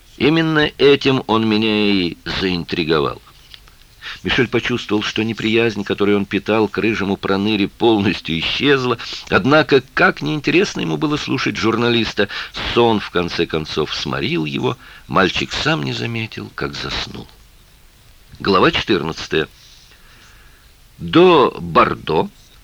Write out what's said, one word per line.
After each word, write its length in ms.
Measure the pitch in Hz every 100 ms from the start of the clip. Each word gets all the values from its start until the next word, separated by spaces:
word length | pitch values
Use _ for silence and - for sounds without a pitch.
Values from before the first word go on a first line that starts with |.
| - -
Именно 520 | 135 160 160 156 151 -
этим 440 | 139 143 139 131 -
он 200 | 110 110
меня 440 | 107 110 107 104
и 240 | 98 87 - - 76
заинтриговал". 840 | 95 90 80 80 78 80 67 58 - - - - - - - - - -
Мишель 240 | 92 - 117
почувствовал, 540 | 120 - 120 - 104
что 200 | - -
неприязнь, 640 | 110 110 110 113 117 104
которую 320 | 95 95 101 101
он 100 | 98
питал 400 | 98 - 110 104
к 120 | -
рыжему 380 | 107 98 98 95
проныре, 520 | - 98 104 107 98
полностью 720 | - 117 110 101 - - 80
исчезла. 600 | - - 139 139 123 117 - - -
Однако, 520 | 104 120 151 143 135 -
как 280 | - 180 -
неинтересно 580 | 147 151 147 156 196 -
ему 160 | 165 156
было 200 | 151 147
слушать 400 | - 135 - 104
журналиста, 720 | 104 110 120 120 107 - 101 - - - -
сон, 240 | 117 117 104
в 120 | -
конце 360 | 87 87 - 82
концов, 480 | 82 78 - 73
сморил 500 | - 76 67 104 170
его. 320 | 76 69 127 123 - - -
Мальчик 460 | 78 92 - 135
сам 320 | - 151 156
не 80 | 135
заметил, 580 | 117 120 117 110 - 104
как 200 | - 71
заснул. 520 | 71 69 65 - - - - - - - - - _ - - - -
Глава 300 | - 95 135
четырнадцатая. 760 | - - 92 78 76 - 78 73 - - - - - - - - - - - - - - -
До 580 | 85 156 180 160 113 -
Бордо 680 | 85 101 110 - - 80 202 - - -